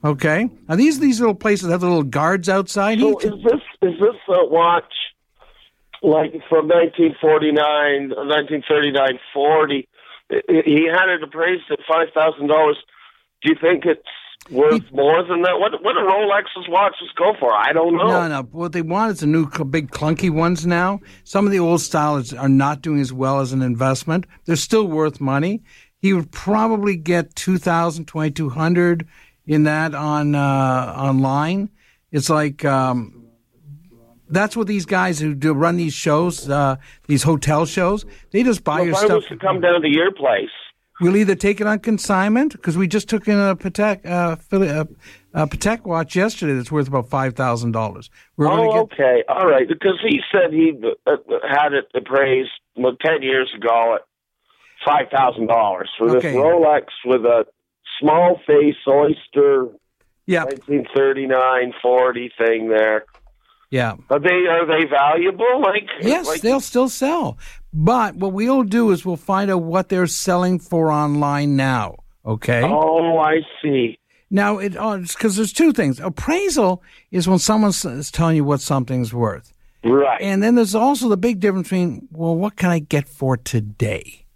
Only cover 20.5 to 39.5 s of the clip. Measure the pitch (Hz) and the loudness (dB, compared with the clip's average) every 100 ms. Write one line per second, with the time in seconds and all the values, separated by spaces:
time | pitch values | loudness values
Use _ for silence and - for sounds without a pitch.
20.5 | 180 165 175 180 196 - - - 196 202 | 0 -2 0 0 -4 -10 -20 -6 0 0
21.5 | 196 170 170 165 160 151 147 120 123 135 | 2 2 0 0 -2 0 -2 -4 -4 2
22.5 | 135 139 147 160 147 131 127 131 139 131 | 4 2 -2 -4 -2 -2 -4 -2 -2 -2
23.5 | 131 127 117 131 135 - 170 180 _ - | -2 -2 0 0 -2 -2 -4 -6 _ -4
24.5 | 165 - 220 208 156 156 147 139 139 165 | -4 0 0 0 0 -2 -2 -2 -2 -2
25.5 | 220 _ - _ _ 196 190 156 - - | -4 _ -20 _ _ 0 0 -2 -8 -2
26.5 | 214 226 220 202 180 156 175 165 - - | 0 0 0 -2 -4 -2 -2 -2 -8 -2
27.5 | 185 180 170 170 160 151 160 156 139 151 | -2 0 0 0 -4 -10 -4 -4 -4 -6
28.5 | 127 160 175 175 170 165 _ _ _ - | -2 0 2 2 0 -4 _ _ _ -2
29.5 | 151 151 151 160 147 151 151 147 147 139 | 2 2 0 -4 -4 -4 -2 0 0 0
30.5 | 135 135 127 123 90 135 135 131 139 156 | 0 0 0 -4 -4 0 0 2 0 -2
31.5 | 190 202 _ _ _ _ 147 139 151 151 | -2 -6 _ _ _ _ -6 0 0 0
32.5 | 143 147 135 131 123 107 120 117 _ _ | -4 -2 0 0 -4 -8 -16 -20 _ _
33.5 | _ - - - - _ _ _ 165 208 | _ -20 -20 -20 -20 _ _ _ -2 -2
34.5 | 233 208 208 165 190 185 156 151 143 156 | -2 -4 -4 -2 0 0 -2 -4 -2 -2
35.5 | 143 165 175 165 143 170 151 175 - 139 | 2 0 0 -4 -4 0 0 0 -4 -4
36.5 | 143 139 135 - - - 143 151 156 - | 0 0 -2 -8 -20 -2 0 2 0 0
37.5 | 151 160 190 180 208 - - - 196 247 | 0 0 0 0 -2 -6 -20 -4 0 0
38.5 | 208 - 151 175 165 214 - - - 190 | 0 -2 -2 0 2 2 2 0 -6 -2